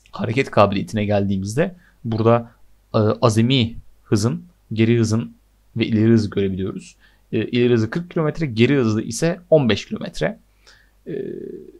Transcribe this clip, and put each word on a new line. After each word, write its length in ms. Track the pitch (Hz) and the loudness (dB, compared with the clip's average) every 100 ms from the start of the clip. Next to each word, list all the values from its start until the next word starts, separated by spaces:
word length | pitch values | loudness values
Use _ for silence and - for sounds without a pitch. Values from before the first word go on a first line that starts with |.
| _ | _
Hareket 400 | - 117 117 135 | -8 -4 -2 0
kabiliyetine 540 | - 98 98 87 110 | 4 4 2 -4 -4
geldiğimizde 720 | 104 101 98 98 98 117 185 - _ _ | 0 0 0 -4 -4 -4 -4 -6 _ _
burada, 460 | 117 110 110 117 117 _ - _ _ | -6 0 2 2 0 _ -20 _ _
e, 40 | 113 | 0
azami 800 | 107 - 117 107 120 135 113 - - - | 2 2 2 4 2 2 0 -4 -18 -14
hızın, 400 | - 107 113 175 - _ - | -2 0 0 -4 -10 _ -8
geri 260 | 110 113 117 | 0 2 2
hızın 340 | 104 113 117 - _ _ _ 110 | 2 0 -4 -14 _ _ _ -6
ve 100 | 113 | -2
ileri 240 | 110 113 | 2 4
hızı 200 | 113 101 | 4 2
görebiliyoruz. 640 | 101 98 92 95 95 - _ _ _ - | -2 -4 -4 -6 -8 -14 _ _ _ -6
E, 120 | 110 | -4
ileri 280 | - 123 120 | -2 2 4
hızı 180 | 120 110 | 4 2
kırk 200 | 175 175 | -4 -6
kilometre, 360 | 175 151 - 156 | -4 -4 -4 -4
geri 300 | 110 123 143 | 0 2 2
hızı 260 | 113 110 | 2 0
ise 380 | 117 117 165 175 - | -4 -4 -4 -4 2
on 180 | 156 123 | 4 4
beş 180 | 190 - | 0 -2
kilometre. 520 | 214 - - 156 220 _ _ _ _ _ _ - | -10 -10 -4 -6 -6 _ _ _ _ _ _ -12
E, 60 | - - - - - - | -10 -10 -12 -14 -16 -20